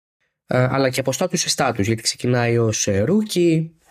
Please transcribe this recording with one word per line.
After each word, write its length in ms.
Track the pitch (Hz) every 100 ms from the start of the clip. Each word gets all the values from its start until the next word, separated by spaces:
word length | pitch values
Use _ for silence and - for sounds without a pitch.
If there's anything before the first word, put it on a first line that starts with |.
| _ _ _ _ -
Ε, 220 | 127 127
αλλά 180 | 135 131
και 120 | 127
από 120 | 135 -
status 180 | 185 180
σε 180 | - -
status, 260 | 135 110
γιατί 200 | 101 113
ξεκινάει 560 | - - 123 123 120 117
ως, 280 | 113 107 -
ε, 180 | 98 117
rookie, 600 | 214 214 180 170 160 160 - _